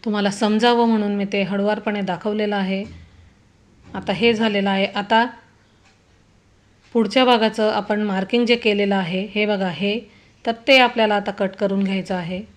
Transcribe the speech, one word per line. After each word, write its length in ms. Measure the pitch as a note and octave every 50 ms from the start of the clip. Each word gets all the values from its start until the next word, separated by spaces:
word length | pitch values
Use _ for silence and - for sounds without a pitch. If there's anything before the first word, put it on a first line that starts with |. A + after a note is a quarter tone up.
| -
तुम्हाला 260 | A3+ G#3 G#3 G3+ G3+
समजावं 560 | G3 - A#3+ G#3 G#3+ A3 A3+ A#3+ A#3+ A#3 A#3 A#3
म्हणून 280 | A3+ G#3+ G#3 G#3 G3+
मी 100 | G3+ G3+
ते 180 | G3 G3+ G3+ G3
हळुवारपणे 580 | E3+ G3+ G3+ G3+ G#3 G#3+ G#3 G#3+ A3+ G#3 G#3
दाखवलेलं 540 | G3 F#3 F3+ E3 - A3 G#3 G#3+ G#3+ G#3 G#3
आहे. 300 | G3+ F#3+ F#3 F#3+ F#3+ G3+ A3+ - - - - - - - - _ _ _ _ _ _ _ _ _ _ - - -
आता 200 | F#3+ F#3 - G3
हे 200 | D#3 G#3+ A#3 A#3
झालेलं 360 | G#3+ A3+ A3 G3+ G3+ G3 G3
आहे. 160 | G3 G3 G3
आता 420 | G3+ - G3+ G3+ - A3+ A3+ A#3 B3+ - - - _ _ _ _ _ _ _ _ _ _ _ _ _ _ _ _ _ _ _ _ _ _ _ _ _ _ _ _ _ -
पुढच्या 320 | A#3+ A3+ G3 - C4 C4
भागाचं 460 | B3 B3 A3+ A3 A3 G#3+ - G#3+ G#3+
आपण 300 | A3 G#3 G3+ - G#3+ G#3
मार्किंग 440 | G#3+ G#3 F#3+ F#3+ F#3+ F#3+ - A#3+ A#3+
जे 100 | A3 A#3+
केलेलं 400 | A#3 - A3 G#3 G3+ G3+ G3+ G3
आहे, 320 | G3 F#3 E3 F3+ F#3 G3 G#3+ -
हे 100 | G#3 G#3
बघा 220 | G#3 G#3 F#3+ F#3+ F#3
हे, 320 | E3 C#3 F#3+ G3+ G3+ A#3 A3+ - - - _ _ _ _ _
तर 60 | A3+ A3+ A3+ - -
ते 120 | C4+ C4
आपल्याला 360 | B3 A#3 A3+ A#3 A3 G#3+ G#3
आता 160 | G3+ G3 G#3
कट 180 | G3 - G3+ F#3+
करून 340 | F#3+ - G#3 G3 G3 G3 G3
घ्यायचं 320 | F#3+ F#3+ F#3+ F3+ - F#3+
आहे. 280 | F3+ F3 E3 F#3 F3+ A3 - -